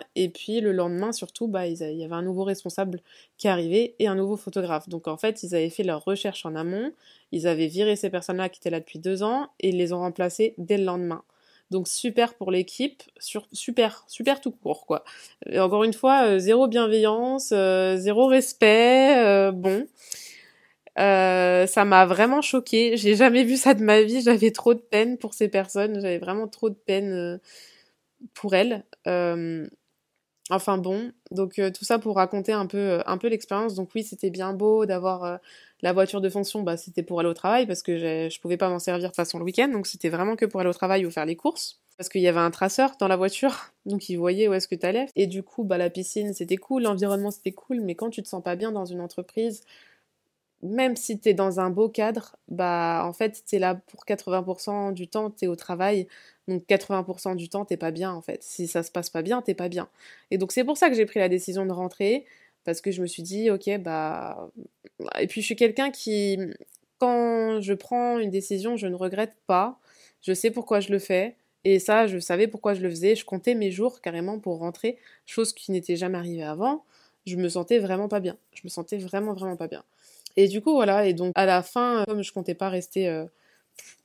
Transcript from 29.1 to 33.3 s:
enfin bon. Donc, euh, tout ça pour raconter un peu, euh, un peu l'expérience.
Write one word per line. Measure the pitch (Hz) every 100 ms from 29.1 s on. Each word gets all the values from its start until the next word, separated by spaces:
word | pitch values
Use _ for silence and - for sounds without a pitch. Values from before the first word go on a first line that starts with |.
| 180 175 170 165 165 151 - _ _ _ _ _ _ -
enfin | 190 196 190
bon. | 180 196 240 - _
Donc, | 180 190 196
euh, | 190
tout | 185
ça | - 233
pour | 220 196
raconter | 185 202 190
un | 214 185
peu, | 202
euh, | 202 170 -
un | 185
peu |
l'expérience. | 233